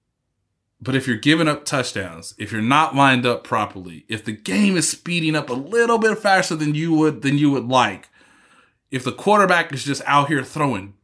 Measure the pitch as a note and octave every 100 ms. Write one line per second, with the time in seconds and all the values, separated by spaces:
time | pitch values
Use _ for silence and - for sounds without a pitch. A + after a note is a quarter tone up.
0 | _ _ _ _ _ _ _ _ B2 C3
1 | C3 A#2 C#3+ E3 D#3 C#3+ - C#3 - G#2
2 | F2+ E2 - - G#2 A2 A2+ D3 D#3+ C3+
3 | C#3 B2 B2 A2+ - A2+ G2+ F#2+ F2 D#2+
4 | - G#2+ A2+ G#2 - G3 G3+ F3+ D3 -
5 | - F3 D#3+ D3+ D3 C3+ D3 A#3 A#3 A3+
6 | A3 G#3 G3+ F#3+ F#3 D#3+ D3+ D3 E3 D#3
7 | D#3 B2+ C#3 C#3+ D3 C3+ A#2 C3 A2 F#2
8 | - _ _ _ _ _ _ _ _ C3
9 | B2+ - G3 G#3 F#3 E3+ D#3+ C3 C#3 C3+
10 | - C#3+ C#3+ C#3+ B2+ D#3 C#3+ G2+ G2 -